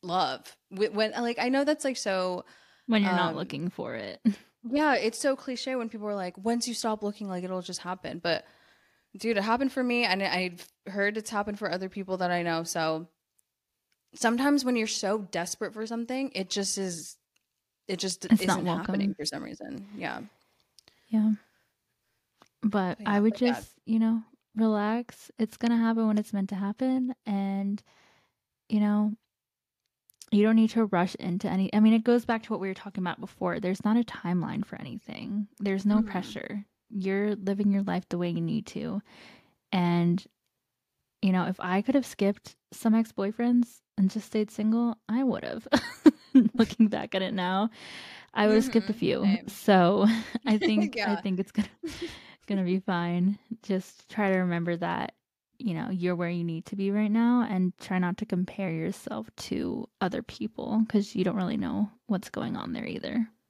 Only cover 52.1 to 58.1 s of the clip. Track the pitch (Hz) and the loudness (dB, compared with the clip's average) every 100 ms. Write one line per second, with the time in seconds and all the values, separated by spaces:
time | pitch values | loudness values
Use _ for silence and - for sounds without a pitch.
52.1 | - - - - 202 180 190 - 175 175 | -10 -20 -20 -6 -2 0 0 0 -2 0
53.1 | 175 185 202 _ 226 - 190 - - _ | 2 0 0 _ -14 -4 -4 -4 -20 _
54.1 | - 202 185 180 170 170 170 170 170 - | -2 0 2 2 0 -2 -2 -2 -4 -6
55.1 | _ _ _ _ _ 226 165 - 185 175 | _ _ _ _ _ -4 -4 -4 -2 0
56.1 | 175 175 175 170 160 - 196 196 208 214 | 0 -2 -2 -4 -6 -8 -4 -2 0 2
57.1 | 220 233 247 233 185 185 - - 185 180 | 2 4 4 2 2 0 -2 -4 0 0